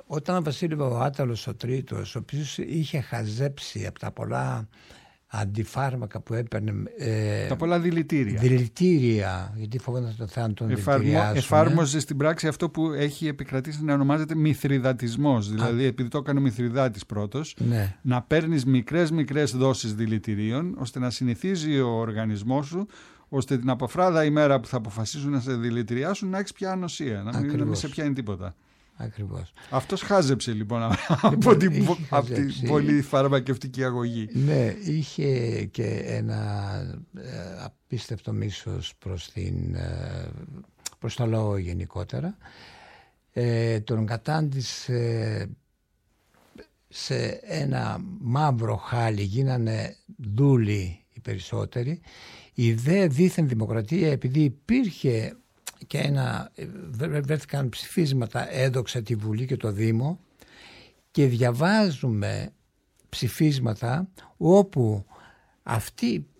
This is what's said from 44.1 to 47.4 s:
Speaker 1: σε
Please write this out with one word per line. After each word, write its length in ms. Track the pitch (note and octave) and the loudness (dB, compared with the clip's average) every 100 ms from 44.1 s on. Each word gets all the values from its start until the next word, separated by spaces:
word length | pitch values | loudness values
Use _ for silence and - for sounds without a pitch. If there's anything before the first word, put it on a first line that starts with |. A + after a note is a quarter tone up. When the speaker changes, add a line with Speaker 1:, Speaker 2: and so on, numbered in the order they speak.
| A2+ - D#3 D3+ C3+ A#2 - - A#2+ A#2 A2+ A2 G#2+ G#2 - _ _ _ _ _ _ _ _ _ - - _ _ | -2 -2 0 0 -2 -6 -8 -4 -2 0 0 -2 -2 -6 -12 _ _ _ _ _ _ _ _ _ -20 -20 _ _
Speaker 1:
σε 360 | - - B2+ A#2+ - | -12 -4 -2 -2 -6